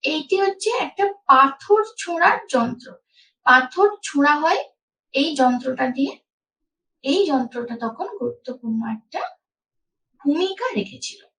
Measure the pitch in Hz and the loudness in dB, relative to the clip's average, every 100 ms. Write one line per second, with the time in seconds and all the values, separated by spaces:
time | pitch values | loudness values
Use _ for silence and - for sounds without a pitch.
0 | - 311 - 370 392 392 427 480 277 - | -4 -6 -2 0 0 -2 -4 -2 -4 -2
1 | 403 392 - 262 277 - - 415 415 - | -2 -2 2 6 6 2 2 2 2 -6
2 | - 339 349 - - 262 233 247 - - | -8 2 2 2 -2 -2 -2 -4 -14 -20
3 | _ _ _ _ - 254 254 349 403 415 | _ _ _ _ 4 4 4 2 2 2
4 | - 285 285 294 311 466 - _ _ _ | -6 0 2 2 2 0 -4 _ _ _
5 | _ 262 320 285 254 247 254 262 262 254 | _ -4 -2 2 2 2 -4 -4 -4 -2
6 | 277 - _ _ _ _ _ _ _ _ | -4 -4 _ _ _ _ _ _ _ _
7 | 269 349 381 254 240 240 233 233 226 - | -2 0 2 0 -2 -8 -8 -6 -8 -8
8 | 415 415 240 - - 254 233 220 226 220 | -10 -6 -6 -6 -14 -10 -6 -4 -4 -8
9 | _ - - - _ _ _ _ _ _ | _ -10 -10 -12 _ _ _ _ _ _
10 | _ _ 285 311 381 381 494 226 - 131 | _ _ -2 0 -2 -2 -4 -4 -6 -10
11 | - - _ | -14 -16 _